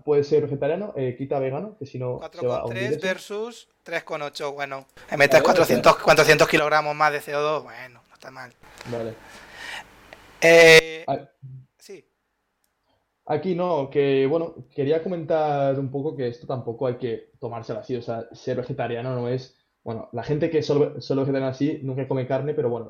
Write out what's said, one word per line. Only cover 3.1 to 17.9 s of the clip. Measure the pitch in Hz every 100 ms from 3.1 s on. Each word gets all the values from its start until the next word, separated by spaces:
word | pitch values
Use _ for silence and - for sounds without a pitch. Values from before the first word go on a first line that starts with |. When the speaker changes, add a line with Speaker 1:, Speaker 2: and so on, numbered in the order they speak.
| 185 - 208 226 - - _
Speaker 2:
tres | - 170
con | - 156
ocho. | 147 - 147
Bueno, | 143 139 135 135 - -
le | 143
metes |
Speaker 1:
Vale, | 143
o |
sea | 160
Speaker 2:
cuatrocientos, | 160 175 160 - 170 -
cuatrocientos | - 156 143 151 160
kilogramos | 160 151 151 151 147
más | 151
de | 147
C | 151
O | 147
dos. | 151 151
Bueno, | 120 113 127 120 _
no |
está | - 135
mal. | 131 127 _ - - 120
Speaker 1:
Vale. | 117 113 110 - - - - - - - - - - - -
Speaker 2:
Eh, | 165 165 165 160 160 160 -
Speaker 1:
Ah. | 147 139 _ 131 131 131 _
Speaker 2:
sí. | - 180 _ _ _ _ _ _ _ _ _ _ _ _ -
Speaker 1:
Aquí | 151 190 170
no, | 180 156 135
que, | 147 139 135 135
bueno, | 165 165 - - -
quería | 135 160
comentar | 190 175 151 160 151 143 139 135
un | 135
poco | 139 151 139
que | 123
esto | 120 -
tampoco | 131 120 113 131
hay | 123
que | 120 110 - _
tomárselo | 117 117 110 110
así, | -